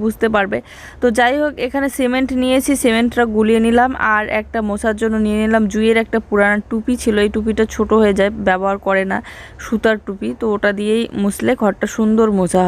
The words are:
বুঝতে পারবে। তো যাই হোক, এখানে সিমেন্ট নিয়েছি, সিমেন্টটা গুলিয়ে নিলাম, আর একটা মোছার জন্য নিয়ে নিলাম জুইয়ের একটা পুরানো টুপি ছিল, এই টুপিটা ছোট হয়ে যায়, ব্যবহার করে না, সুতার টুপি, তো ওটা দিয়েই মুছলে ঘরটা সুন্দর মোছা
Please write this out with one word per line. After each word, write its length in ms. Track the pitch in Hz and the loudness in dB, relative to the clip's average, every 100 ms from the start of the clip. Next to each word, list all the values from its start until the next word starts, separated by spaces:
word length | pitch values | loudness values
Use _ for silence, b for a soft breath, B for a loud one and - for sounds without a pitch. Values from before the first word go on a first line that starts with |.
বুঝতে 240 | 214 214 226 214 | -4 -2 0 0
পারবে। 220 | 196 214 - B B B | 0 -4 -8 B B B
তো 60 | 247 233 | 0 2
যাই 180 | 247 285 | 2 2
হোক, 120 | 302 277 170 | -2 -4 -4
এখানে 220 | 277 277 - | -2 -4 -2
সিমেন্ট 320 | 254 254 262 254 | -2 0 -2 -2
নিয়েছি, 280 | 254 262 262 277 | 0 0 0 0
সিমেন্টটা 400 | 247 226 240 240 240 214 | 2 2 2 0 0 2
গুলিয়ে 260 | 220 226 226 | 2 4 4
নিলাম, 240 | 233 254 262 220 | 4 2 0 0
আর 100 | 214 214 214 | 0 0 -4
একটা 180 | 214 233 214 | -4 -4 -4
মোছার 260 | 208 233 214 | -2 -2 -2
জন্য 140 | 226 220 214 | -2 0 0
নিয়ে 140 | 214 | 0
নিলাম 200 | 220 220 214 | 2 2 0
জুইয়ের 240 | 208 220 226 | 0 2 2
একটা 160 | 220 226 - | 0 -2 0
পুরানো 300 | 208 202 208 - | 2 2 2 -2
টুপি 240 | 226 220 247 | -4 -2 -2
ছিল, 120 | - 208 208 | 0 2 0
এই 40 | 220 | 0
টুপিটা 280 | 220 214 220 - | -2 0 -2 -2
ছোট 140 | 214 220 | 2 4
হয়ে 140 | 214 190 | 4 4
যায়, 120 | 196 220 196 | 0 0 -2
ব্যবহার 300 | 185 196 196 196 | 0 0 -2 0
করে 160 | 190 190 | 0 0
না, 60 | 202 - B B B - | -4 -8 B B B -6
সুতার 320 | 220 226 214 - | -2 0 0 -4
টুপি, 240 | 190 214 240 | -8 -8 -4
তো 60 | 226 | -2
ওটা 180 | 208 208 202 | 0 0 0
দিয়েই 240 | 208 220 233 - | 0 0 -2 -2
মুছলে 300 | 202 - 220 254 | -2 -2 -2 0
ঘরটা 260 | 208 - 214 - | 0 0 -4 0
সুন্দর 320 | 220 220 220 202 | 2 2 2 2
মোছা 240 | 180 185 | 2 2